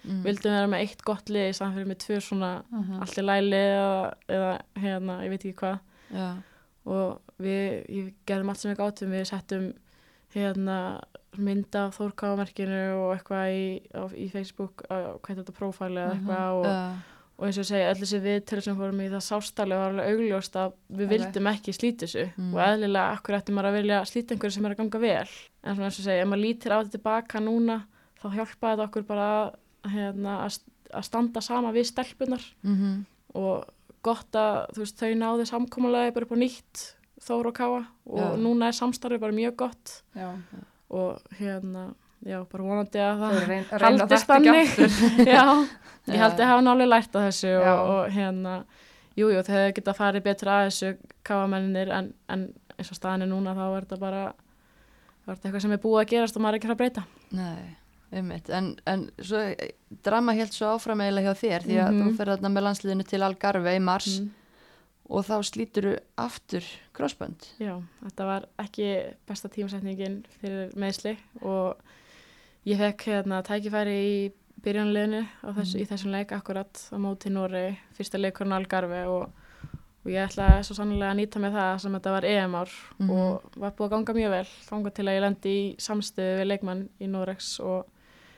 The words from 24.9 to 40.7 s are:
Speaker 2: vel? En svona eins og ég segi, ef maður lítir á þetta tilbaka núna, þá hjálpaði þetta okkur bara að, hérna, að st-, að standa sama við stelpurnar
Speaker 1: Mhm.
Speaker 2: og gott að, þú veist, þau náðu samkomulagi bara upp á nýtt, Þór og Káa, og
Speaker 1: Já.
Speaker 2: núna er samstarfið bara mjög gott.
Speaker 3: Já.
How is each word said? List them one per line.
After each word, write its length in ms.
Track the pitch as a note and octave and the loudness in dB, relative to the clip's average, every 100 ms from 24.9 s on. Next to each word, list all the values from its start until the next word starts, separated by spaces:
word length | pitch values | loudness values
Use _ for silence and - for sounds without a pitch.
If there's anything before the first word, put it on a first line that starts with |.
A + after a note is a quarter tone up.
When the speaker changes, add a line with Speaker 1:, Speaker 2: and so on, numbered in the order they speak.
| A3 | 0
Speaker 2:
vel? 280 | A#3 E3+ F#3+ - - _ | 2 2 -2 -10 -20 _
En 120 | - G3+ | -6 -4
svona 100 | G3 | -4
eins 120 | F#3+ | -4
og 60 | G3 | 0
ég 0 | |
segi, 160 | F#3 | 2
ef 60 | F#3 | 2
maður 160 | G3+ G#3+ | 2 0
lítir 260 | A#3 A#3 | -2 0
á 60 | G#3 | 0
þetta 80 | G#3+ | 0
tilbaka 480 | G#3+ A3 A3 A3+ A3 | -4 -2 -2 -2 -4
núna, 440 | A3 A#3 A#3 A3+ G#3 _ _ _ | 0 2 2 0 -6 _ _ _
þá 60 | G#3 G3+ | -8 -6
hjálpaði 420 | A3 - A3+ A3 | -6 -4 -2 0
þetta 100 | G#3+ | -2
okkur 180 | G#3+ G#3 | -4 -4
bara 440 | G#3 G3+ G#3+ G#3+ - _ _ | -2 0 0 -2 -6 _ _
að, 80 | G3+ | -6
hérna, 540 | G3+ G3+ G3 G3+ G3+ G3+ | -4 -4 -4 -4 -4 -6
að 60 | |
st-, 180 | - - _ - | -8 -14 _ -14
að 100 | - | -10
standa 380 | G3 A3+ A#3+ A3+ | -4 0 0 -2
sama 300 | G#3+ A#3+ A#3+ | -4 -2 0
við 140 | A3+ A#3+ | 0 0
stelpurnar 520 | B3 B3+ - B3+ B3+ - _ | -2 -6 -4 -4 -4 -8 _
Speaker 1:
Mhm. 420 | G3 G3 G3 G3 G3+ _ _ - | 0 2 2 -2 -8 _ _ -4
Speaker 2:
og 300 | F#3+ F#3 - - _ - | -2 -2 -6 -16 _ -6
gott 280 | A3+ A3+ - | -2 -2 -2
að, 340 | A3 G#3+ G3+ - | 0 2 0 -4
þú 60 | G#3+ | -8
veist, 180 | G#3 - | -10 -4
þau 140 | A3+ A3+ | -2 0
náðu 320 | A3+ A#3 A#3 | 0 0 -2
samkomulagi 640 | A#3+ A#3+ B3 B3 A#3+ A#3+ | -2 -4 0 2 2 2
bara 120 | A#3+ A#3 | 0 -2
upp 60 | |
á 60 | A#3 | 0
nýtt, 580 | B3 B3 - - - - _ - | 0 -2 -18 -16 -16 -18 _ -18
Þór 240 | - A#3+ A#3 | -4 -2 -2
og 80 | |
Káa, 320 | A#3 A#3+ B3 A#3 _ - | -2 -2 -2 -6 _ -8
og 100 | G3+ | -2
Speaker 1:
Já. 180 | G#3 - | -2 0
Speaker 2:
núna 320 | A#3 A#3+ A#3 | 2 4 2
er 40 | |
samstarfið 460 | A#3 B3 B3 B3 A#3+ | 0 -2 -2 -4 -2
bara 120 | G#3+ | -2
mjög 240 | G#3+ A#3 A#3+ | 0 -2 -2
gott. 460 | B3+ A#3+ - - _ G3+ | -4 -6 -18 -20 _ -12
Speaker 3:
Já. 180 | F#3 F#3 F3 F#3+ G3 | -10 -10 -14 -20 -20